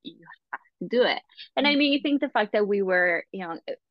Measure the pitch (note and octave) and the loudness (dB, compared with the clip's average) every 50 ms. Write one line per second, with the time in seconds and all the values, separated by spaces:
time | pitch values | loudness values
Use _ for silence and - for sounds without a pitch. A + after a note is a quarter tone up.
0 | - - - - E3+ - - _ _ _ - - - _ _ _ F#3 - A3+ B3 | -18 -20 -20 -20 -20 -20 -20 _ _ _ -16 -16 -16 _ _ _ -8 -2 0 2
1 | A#3 D#3 - - - _ - - - - _ - C4+ C#4+ D4 C#4 D4 C#4 C#4+ C#4 | 2 2 2 -2 -6 _ -18 -20 -20 -6 _ 0 2 2 2 2 2 2 2 0
2 | D#4 D4 C#4+ C#4 D4 B3+ - A3+ G#3+ G#3 - G#3+ G#3 F#3+ G#3 G3+ G3 F#3 F#3 F3+ | 0 0 0 0 -2 0 0 -2 0 0 0 0 0 2 0 0 0 2 2 2
3 | F3+ F3+ E3+ D#3+ - - - G3 F3+ E3 E3 - - - - - _ _ | 2 2 0 -2 -4 -8 -12 -12 -10 -10 -10 -10 -10 -12 -12 -12 _ _